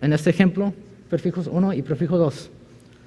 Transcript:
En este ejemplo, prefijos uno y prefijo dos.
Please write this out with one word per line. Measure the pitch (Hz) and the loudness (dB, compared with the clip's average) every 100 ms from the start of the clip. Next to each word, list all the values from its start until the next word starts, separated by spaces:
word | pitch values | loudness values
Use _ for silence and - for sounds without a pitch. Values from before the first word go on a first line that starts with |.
En | 143 | 0
este | 151 165 | 2 2
ejemplo, | 165 185 185 202 - - - - | 4 2 2 -4 -6 -16 -20 -6
prefijos | 170 185 180 147 | -4 -2 -6 -4
uno | 175 196 | -2 0
y | 190 | -2
prefijo | - 139 165 175 | -4 -4 0 2
dos. | 156 - - - - - - - | 0 -2 -14 -20 -20 -20 -20 -20